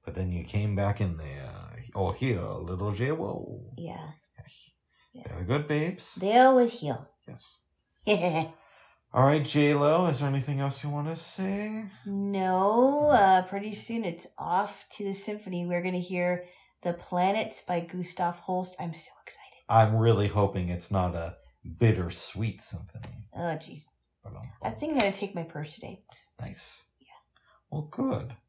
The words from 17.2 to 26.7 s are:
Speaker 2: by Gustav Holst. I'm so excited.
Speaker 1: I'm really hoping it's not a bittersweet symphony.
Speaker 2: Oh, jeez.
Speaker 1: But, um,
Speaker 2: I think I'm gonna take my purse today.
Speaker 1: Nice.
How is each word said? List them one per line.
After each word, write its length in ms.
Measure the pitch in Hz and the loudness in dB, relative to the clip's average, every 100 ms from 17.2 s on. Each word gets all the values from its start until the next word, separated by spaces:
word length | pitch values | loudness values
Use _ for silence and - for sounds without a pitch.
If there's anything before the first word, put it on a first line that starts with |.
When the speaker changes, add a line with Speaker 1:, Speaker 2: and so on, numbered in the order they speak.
| 185 214 220 - | 2 2 -2 -8
Speaker 2:
by 200 | - 180 | -4 -4
Gustav 580 | 170 180 175 - 175 175 | -4 -8 -8 -2 -4 -4
Holst. 360 | - 185 185 - | -4 -4 -4 -8
I'm 140 | 170 | -8
so 180 | 160 - - | -8 -14 -20
excited. 160 | - - - _ - | -20 -20 -20 _ 4
Speaker 1:
I'm 260 | 113 107 | 6 6
really 320 | 110 113 104 101 | 6 6 6 4
hoping 400 | 104 98 95 87 | 2 2 0 -4
it's 200 | 87 - | -4 -2
not 220 | 98 90 | 0 0
a 220 | 82 85 - _ _ 82 82 | -2 -8 -12 _ _ -16 4
bittersweet 840 | 113 87 87 - - 95 110 - | 4 4 -2 -6 -8 -6 -6 -6
symphony. 680 | - - - - - - - | -12 -12 -12 -14 -14 -14 -14
Speaker 2:
Oh, 40 | - 170 156 | -6 -6 -6
jeez. 220 | - 165 _ _ _ _ | -10 -20 _ _ _ _
Speaker 1:
But, 120 | 110 | -18
um, 140 | - - - | -14 -16 -10
Speaker 2:
I 80 | - | -10
think 220 | - 311 | -6 -2
I'm 60 | 285 | 2
gonna 120 | 202 | 2
take 240 | - 196 | 0 -6
my 80 | 175 | -6
purse 320 | 160 147 151 | -8 -8 -10
today. 240 | - - - _ - _ - | -12 -16 -16 _ -20 _ -14
Speaker 1:
Nice. 460 | - - - | -12 -10 -12